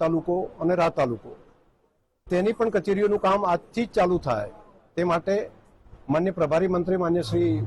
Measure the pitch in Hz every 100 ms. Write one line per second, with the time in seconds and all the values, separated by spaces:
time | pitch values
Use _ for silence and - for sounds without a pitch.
0 | 160 165 160 175 - - 160 180 165 160
1 | 135 110 120 - - _ _ _ _ _
2 | _ _ - 180 196 226 226 208 170 196
3 | 208 208 190 196 196 170 - - 240 -
4 | 180 175 139 110 104 - - - _ -
5 | 175 170 190 202 - - - _ - -
6 | - 151 185 180 151 160 185 180 175 185
7 | 170 175 165 113 113 107